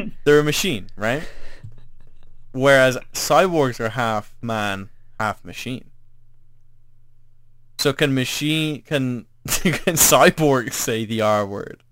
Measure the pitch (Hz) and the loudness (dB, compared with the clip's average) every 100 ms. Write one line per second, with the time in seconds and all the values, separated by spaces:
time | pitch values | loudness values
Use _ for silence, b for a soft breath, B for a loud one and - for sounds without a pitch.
0 | 208 - 147 147 151 147 196 113 90 - | -2 -2 4 4 4 0 -2 -2 -6 -4
1 | 107 139 - B B B - - - - | -2 -2 -4 B B B -12 -14 -16 -16
2 | - - - - - 131 135 135 131 123 | -16 -16 -16 -16 -12 0 6 8 6 2
3 | - - - 151 185 165 131 113 113 127 | -6 -8 2 4 4 2 0 0 -4 -2
4 | 117 107 - - 117 110 104 98 98 - | -2 -2 -6 -10 -6 -4 -2 -4 -8 -16
5 | - - 110 98 90 - 117 127 - - | -20 -6 -4 -4 -10 -12 -10 -10 -12 -20
6 | - - - - - - - - - - | -20 -20 -20 -20 -20 -20 -20 -20 -20 -20
7 | - - - - - - - - 143 135 | -20 -20 -20 -20 -20 -20 -20 -4 -2 0
8 | 147 135 127 - 147 156 156 143 - 147 | 0 0 -2 -4 -2 -2 -2 -6 -4 -4
9 | 127 123 - _ - - 185 143 - 160 | -2 -6 -10 _ -4 -2 0 0 0 2
10 | - 139 165 - 151 135 117 - - 113 | 4 6 6 6 2 2 0 -6 -4 -4
11 | 107 110 107 107 101 101 - - _ | -2 0 2 2 0 -6 -10 -14 _